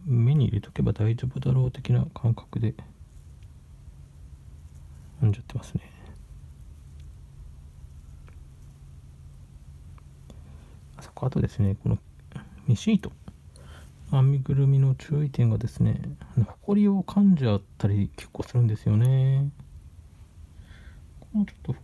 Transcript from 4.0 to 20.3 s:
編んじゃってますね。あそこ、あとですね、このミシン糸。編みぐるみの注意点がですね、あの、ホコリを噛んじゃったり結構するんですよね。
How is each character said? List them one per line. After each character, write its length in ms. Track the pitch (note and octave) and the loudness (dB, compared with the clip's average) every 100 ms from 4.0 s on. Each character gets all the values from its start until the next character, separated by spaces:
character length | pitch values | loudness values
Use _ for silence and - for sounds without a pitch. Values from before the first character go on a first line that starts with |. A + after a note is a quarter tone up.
| - - - - - - - - - - - - | -20 -20 -20 -20 -20 -20 -20 -20 -20 -20 -20 -2
編 100 | B2 | 0
ん 20 | |
じ 60 | G2+ | 0
ゃ 40 | |
っ 20 | |
て 100 | - | -4
ま 100 | A#2+ | -12
す 100 | - | -8
ね。 160 | - - - - - - - - - - - - - - - - - - - - - - - - - - - - - - - - - - - - - - - - - - - - - - - - - - - - - | -8 -10 -20 -20 -20 -20 -20 -20 -20 -20 -20 -20 -20 -20 -20 -20 -20 -20 -20 -20 -20 -20 -20 -20 -20 -20 -20 -20 -20 -20 -20 -20 -20 -20 -20 -20 -20 -20 -20 -20 -20 -20 -20 -20 -20 -20 -20 -20 -20 -20 -20 -20 -20
あ 60 | |
そ 100 | - | -20
こ、 140 | - C3 | -8 -4
あ 40 | |
と 100 | C#3 | 0
で 80 | A#2+ | 0
す 120 | - | 0
ね、 160 | G2 G2+ | 0 0
こ 60 | - | -2
の 100 | - - - - - - - - | -2 -4 -20 -18 -18 -18 -6 0
ミ 80 | A2+ | 0
シ 160 | - | 2
ン 20 | |
糸。 160 | A3 - - - - - - - - - - - | 0 0 -12 -18 -20 -20 -20 -20 -20 -20 -20 -2
編 200 | C3+ C3 | 2 4
み 80 | C#3 | 2
ぐ 120 | C3 | 0
る 140 | C#3 C3+ | 2 4
み 120 | C#3 | 4
の 160 | C3+ | 4
注 300 | C3 - D3 | 2 -2 -2
意 60 | D3 | -2
点 180 | C3+ A#2 | 2 2
が 80 | A2 | 2
で 100 | A2+ | -2
す 120 | - | 0
ね、 220 | A2+ - - - - - | 0 0 -6 -12 -4 0
あ 40 | |
の、 40 | |
ホ 80 | G#3 - | 0 -2
コ 140 | - | 0
リ 120 | G3+ G#3 | 4 4
を 160 | G3 | 2
噛 160 | F3 G3+ | 0 4
ん 120 | G3+ | 6
じ 120 | F3 B2 | 6 4
ゃ 100 | G2+ | 0
っ 60 | - - | -2 -4
た 100 | G#2 | 0
り 220 | G2+ G2+ | 0 -2
結 140 | - - | -6 -14
構 120 | - | -12
す 100 | - | -4
る 80 | B2+ | 0
ん 40 | A#2 | 2
で 100 | G#2+ | 0
す 100 | - | 2
よ 120 | G#2+ | 4
ね。 500 | B2+ C3 C3 C3+ C#3+ - - - - - - - - | 4 4 2 2 0 -6 -16 -20 -20 -20 -20 -20 -20